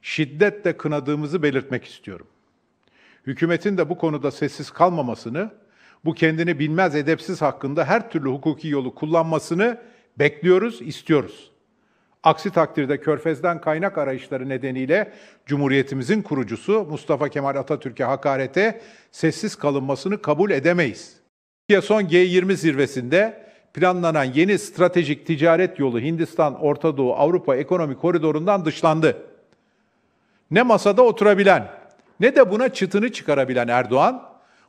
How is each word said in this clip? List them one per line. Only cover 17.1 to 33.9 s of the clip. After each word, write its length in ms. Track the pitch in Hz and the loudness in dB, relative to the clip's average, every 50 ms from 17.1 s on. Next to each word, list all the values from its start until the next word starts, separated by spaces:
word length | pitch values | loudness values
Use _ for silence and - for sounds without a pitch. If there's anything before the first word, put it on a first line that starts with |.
| 151 131 147 139 | -2 -2 -2 -4
Kemal 260 | - 147 139 139 135 | -4 -4 -4 -2 -4
Atatürk'e 480 | 139 123 - 156 135 - 131 110 - 135 | -4 -4 -4 -6 -6 -6 -12 -6 -4 -2
hakarete 760 | 117 135 135 - 147 135 131 135 127 - 180 202 226 220 - - - - _ _ _ | -2 -2 -2 -2 -2 -2 -2 -4 -2 0 0 0 0 -2 -4 -16 -20 -20 _ _ _
sessiz 440 | _ - - 160 - - - 214 - | _ -2 -2 -2 0 -2 -8 -8 -8
kalınmasını 680 | - - 147 139 139 135 135 139 127 - - - - | -2 -2 -2 -2 -2 -2 -4 -4 -4 -4 -6 -6 -4
kabul 300 | - - 151 143 196 208 | -2 -2 0 0 2 0
edemeyiz. 720 | 180 139 127 165 175 175 165 123 98 - - - - _ _ _ _ _ _ _ _ _ _ | 0 2 2 2 2 2 0 -2 -2 -8 -18 -20 -20 _ _ _ _ _ _ _ _ _ _
Türkiye 140 | - 208 190 | 2 2 2
son 260 | 190 - 208 220 202 | 4 2 0 0 2
G 100 | 165 160 | 4 4
yirmi 380 | 180 185 185 175 185 180 190 196 | 4 4 6 4 2 2 2 -2
zirvesinde 880 | 147 147 160 143 135 143 131 - 131 120 123 151 180 208 226 214 - - - _ _ _ _ _ | 2 2 0 2 2 0 -2 -2 -8 -4 0 2 2 2 0 -4 -12 -20 -20 _ _ _ _ _
planlanan 500 | 143 165 180 185 180 175 165 160 151 135 | 0 2 2 2 2 -2 0 0 0 -2
yeni 360 | 131 127 147 175 196 208 - | 0 2 2 2 2 2 -2
stratejik 680 | - - - - 175 175 175 180 165 139 147 - - | -2 -8 0 2 2 2 4 0 0 0 -4 -6 -4
ticaret 540 | - 165 135 156 165 165 165 185 180 185 - | -4 -2 2 4 4 4 4 2 -2 -2 -2
yolu 200 | 139 131 120 117 | -2 -2 -2 -2
Hindistan, 640 | 117 156 165 160 170 151 - - 160 147 127 - | -2 -4 -4 -4 -4 -4 0 0 0 0 0 -2
Orta 360 | 156 147 147 143 - 160 147 | -2 -2 -2 0 -2 -2 0
Doğu, 160 | 135 135 123 - | 0 0 0 2
Avrupa 420 | - 143 156 175 180 175 - 135 | 2 2 2 2 0 0 0 0
ekonomik 460 | 127 151 - 185 175 165 147 131 - | 0 0 -2 0 0 0 -2 -4 -2
koridorundan 640 | - 170 175 170 151 160 147 156 165 190 202 196 160 | -2 0 0 0 0 0 -2 0 0 0 0 0 0
dışlandı. 520 | 160 147 - - 165 156 160 156 147 - - - - - _ _ _ _ _ _ _ _ _ _ _ _ _ _ _ _ _ _ _ _ _ _ _ | -4 -4 0 2 2 2 4 2 2 0 0 -12 -20 -20 _ _ _ _ _ _ _ _ _ _ _ _ _ _ _ _ _ _ _ _ _ _ _
Ne 120 | 147 208 254 | 2 2 4
masada 380 | 247 220 180 - 208 196 214 | 4 4 4 4 2 6 6
oturabilen, 640 | 254 233 208 - 202 208 202 190 202 202 185 147 104 - - - - - _ _ _ _ _ _ | 6 6 4 4 4 4 4 6 6 6 6 4 2 -6 -16 -20 -20 -20 _ _ _ _ _ _
ne 160 | 180 262 269 | 2 4 6
de 160 | 294 254 185 | 6 6 6
buna 180 | 196 220 262 254 | 4 0 0 -2
çıtını 420 | - - 196 185 - 202 214 247 | 0 -2 -4 -2 0 -2 -2 -2
çıkarabilen 560 | - - - - 147 139 131 127 127 123 120 | -6 -6 -2 0 0 0 0 0 0 -2 0
Erdoğan, 600 | 117 120 123 131 - | 2 2 0 2 2